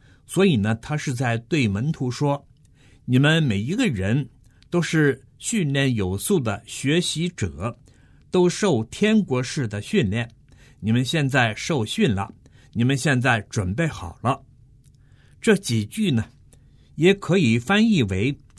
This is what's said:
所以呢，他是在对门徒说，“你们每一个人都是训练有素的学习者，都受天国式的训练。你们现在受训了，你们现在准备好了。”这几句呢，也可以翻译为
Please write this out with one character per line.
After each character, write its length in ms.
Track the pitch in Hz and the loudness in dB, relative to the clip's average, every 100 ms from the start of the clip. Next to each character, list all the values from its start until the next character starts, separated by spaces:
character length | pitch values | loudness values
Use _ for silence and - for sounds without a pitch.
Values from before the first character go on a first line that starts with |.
| - - - | -20 -20 -8
所 160 | - 196 | 0 2
以 100 | 131 | 2
呢， 200 | 104 110 | 0 -2
他 200 | - 151 | -4 -8
是 160 | - | -6
在 280 | 123 131 117 | -4 -2 -4
对 280 | - 160 117 | -2 0 0
门 240 | 98 135 | 0 -4
徒 200 | 160 127 | -4 -4
说 360 | 123 143 143 - _ _ _ - - | -2 -2 -2 -6 _ _ _ -20 -16
，“你 140 | - 127 | 0 4
们 240 | 143 165 | 4 4
每 180 | 151 101 | 2 0
一 140 | 113 | -2
个 140 | 202 247 | 0 0
人 420 | 107 95 127 - - _ _ - | 0 0 -2 -2 -12 _ _ -6
都 100 | 175 | -2
是 400 | 165 160 147 123 - - | 0 2 2 0 -6 -16
训 340 | - 226 156 | -6 -2 0
练 220 | 139 139 117 | 0 0 0
有 200 | 92 98 | -2 -2
素 240 | - 196 | 0 0
的 220 | 117 98 - | 0 -6 -8
学 340 | - 131 165 | -6 -2 0
习 260 | 170 147 175 | 0 -4 -6
者， 460 | - 95 71 104 - - - - - - | -4 -6 -6 -10 -10 -20 -20 -20 -20 -4
都 180 | 185 175 | 2 2
受 360 | - 208 127 | 2 0 0
天 360 | 113 - 208 220 | -2 0 2 4
国 220 | 185 127 | 2 -2
式 260 | 123 - 120 | -2 -4 -4
的 140 | 104 | -4
训 260 | - 214 110 | -2 0 0
练。 220 | 107 117 - _ - - - | -2 -6 -12 _ -20 -20 -8
你 120 | 104 | -2
们 120 | 117 | 0
现 240 | 127 165 139 | 0 0 0
在 280 | 135 117 104 | 2 2 0
受 280 | - 123 | -4 -2
训 300 | 107 - 214 | -2 0 0
了， 180 | 98 98 - - - - | 0 -4 -10 -20 -20 -12
你 100 | - | -2
们 120 | 120 139 | 0 0
现 240 | 160 156 | 0 0
在 220 | 139 117 - | 2 0 -2
准 240 | - 92 | -6 -4
备 140 | 104 165 | -2 -4
好 320 | - 82 - | -4 -14 -8
了。” 220 | 110 135 - - - - - _ _ _ _ - | -4 -4 -8 -20 -20 -20 -20 _ _ _ _ -6
这 160 | - 202 | 2 2
几 260 | - 117 | 2 -2
句 280 | 104 - 208 | -2 -2 0
呢， 120 | 120 110 - - - - - - | 0 -2 -10 -20 -20 -20 -20 -18
也 180 | - 165 | 0 2
可 280 | 196 - 202 | 2 2 2
以 180 | 135 117 | 4 2
翻 320 | 120 196 226 | 2 2 4
译 140 | 196 | 4
为 340 | 107 92 120 147 - | 2 0 -2 -4 -12